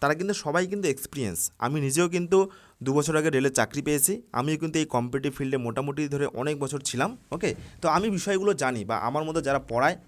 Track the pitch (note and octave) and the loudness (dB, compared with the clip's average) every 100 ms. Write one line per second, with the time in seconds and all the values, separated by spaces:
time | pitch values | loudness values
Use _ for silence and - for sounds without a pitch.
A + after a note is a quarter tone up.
0 | C#3+ D#3 G3 G3 D3+ E3 F#3 G3+ F3 C3+ | 0 0 -2 -4 -2 0 0 0 -2 -2
1 | - C#3+ A2 E2 - - A#2+ D3+ C3+ C#3+ | -6 -4 -4 -4 -6 -4 -2 0 0 2
2 | F3 F3 F3 F#3+ F#3+ - - _ B2+ C#3+ | 2 0 4 4 4 -2 -20 _ 0 2
3 | D3 D#3 D#3 C3 C3 C3 A2 C#3+ D3 D3 | 2 2 2 4 4 2 0 0 0 2
4 | C#3+ A3 - A#2+ C#3+ D3+ D#3+ D#3 D#3 B2 | 2 0 -4 -2 0 -2 -2 0 0 0
5 | B2 C3+ C#3+ C#3 C3+ C3+ A#2 A#2+ C#3+ C#3+ | 0 -2 -2 -4 -2 -2 -2 -4 -4 -4
6 | D3 C#3 C#3+ A2 C#3 C#3+ C3+ C#3+ - A#2+ | -4 -2 -2 -2 -4 -2 -4 -4 -4 -2
7 | F3 B3+ - D3+ F#3 - - - E3 D#3+ | -2 -4 -10 -4 -2 -4 -10 -4 0 2
8 | A3 F#3+ G3 F#3+ G3+ D#3 C3 A#2+ G2 A2 | 2 0 0 2 2 2 0 0 -2 -2
9 | A2+ D3 D#3 D#3+ C#3 C#3 C3+ A#2 D3 F#3 | 0 -2 -2 -2 0 0 0 2 2 2